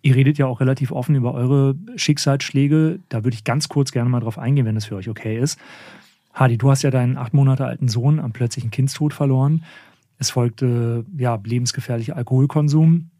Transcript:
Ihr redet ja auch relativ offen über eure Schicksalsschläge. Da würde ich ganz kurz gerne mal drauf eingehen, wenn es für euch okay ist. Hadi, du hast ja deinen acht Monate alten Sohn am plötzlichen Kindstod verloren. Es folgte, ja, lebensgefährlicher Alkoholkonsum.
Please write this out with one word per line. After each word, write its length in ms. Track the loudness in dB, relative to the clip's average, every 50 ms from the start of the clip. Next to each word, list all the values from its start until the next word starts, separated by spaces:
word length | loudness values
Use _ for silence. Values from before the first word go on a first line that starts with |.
| _
Ihr 120 | 4 4
redet 220 | 6 4 4 4 2
ja 80 | 0 -2
auch 120 | 0 0
relativ 320 | 0 0 0 0 -2 -4
offen 240 | -4 -6 -2 0 0
über 180 | 0 0 -2 -2
eure 420 | -2 0 2 2 4 2 2 0 -2 -8 -14 -10
Schicksalsschläge. 1040 | -6 0 0 0 0 2 0 0 -2 -2 -2 0 0 2 4 4 4 2 2 0 -4 -10 _
Da 140 | -6 -2 -2
würde 120 | -2 -4
ich 80 | -4 -4
ganz 240 | -2 -2 -2 -2 -2
kurz 220 | 0 -2 -2 0
gerne 180 | 0 -2 0 0
mal 100 | 0 0
drauf 180 | -2 -4 -8 -6
eingehen, 280 | -2 0 2 2 2
wenn 120 | 0 0 -4
es 80 | -4
für 100 | -6 -10
euch 140 | -10 -8 -8
okay 300 | -10 -8 -6 -6 -2 -2
ist. 180 | -2 -2 -4 _ -14 -20 -20 -20 -20 -20 -20 -20 -20 _ _ _ _ _ _
Hadi, 240 | 2 2 2 2 2
du 120 | 2 2
hast 140 | 2 2 2
ja 80 | 0
deinen 260 | 0 2 0 0 -2 -2
acht 160 | -6 0 2
Monate 320 | 2 4 4 2 0 -2
alten 220 | -6 -4 -4 -4 -2
Sohn 320 | -2 0 0 2 0 0
am 120 | -2 -6
plötzlichen 380 | -6 -4 -4 -4 -4 -6 -8 -6
Kindstod 440 | -2 0 -2 -2 0 -2 -2 -2 -2
verloren. 500 | 0 0 0 2 2 2 2 0 0 -2 -8 -20 -20 -20 _ _ _ _ _ _ _
Es 100 | -6 -4
folgte, 760 | -2 0 0 0 -2 -2 -2 0 0 0 0 -2 -2 -4 -6 -8 -6 -4
ja, 220 | -2 -2 -2 -4 -4
lebensgefährlicher 720 | -4 -2 -2 -2 -2 -4 -6 -6 -4 -4 -4 -4 -6 -6
Alkoholkonsum. 920 | -8 -4 0 2 2 2 4 2 2 2 2 4 4 6 6 4 4 0 -6 _